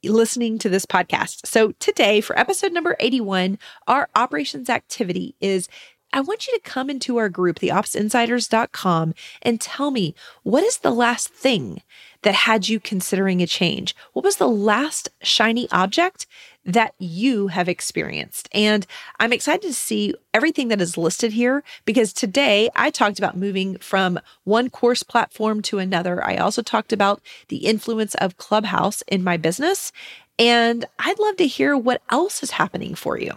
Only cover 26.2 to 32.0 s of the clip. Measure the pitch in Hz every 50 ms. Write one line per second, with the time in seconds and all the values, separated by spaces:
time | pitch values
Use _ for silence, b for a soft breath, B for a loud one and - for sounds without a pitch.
26.2 | - - 95 - - 190 208 - 220 - - 214 214 _ 226 202 202 196 202 -
27.2 | B B B B B B - - - 196 220 214 - - 233 220 220 208 - -
28.2 | - 190 - _ - - 208 214 214 208 185 - - 196 208 - - - 196 190
29.2 | 180 185 175 170 160 165 170 - 277 339 392 392 - - B B B B B B
30.2 | B B _ - 233 240 240 233 233 233 233 233 - - _ - - 302 403 403
31.2 | 415 427 392 370 339 269 - - 262 277 285 277 226 247 247 -